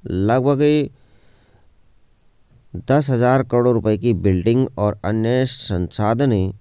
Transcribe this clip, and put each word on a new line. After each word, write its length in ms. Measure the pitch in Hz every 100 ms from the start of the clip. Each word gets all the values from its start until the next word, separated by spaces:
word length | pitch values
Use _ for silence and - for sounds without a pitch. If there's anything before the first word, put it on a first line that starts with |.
लगभग 840 | - 90 101 127 131 139 147 151 139 - _ _ _ _ _ _ _ _ _ _ _ _ _ _ _ - _ 90 -
दस 240 | 147 139
हजार 320 | 123 123 135
करोड़ 260 | 131 123 123
रुपए 280 | 117 101 104
की 140 | 120
बिल्डिंग 520 | 95 95 92 95 120 131 -
और 220 | 104 104
अन्य 400 | 92 110 113 127 131
संसाधन 1040 | - - 92 87 - 107 117 139 104 95 98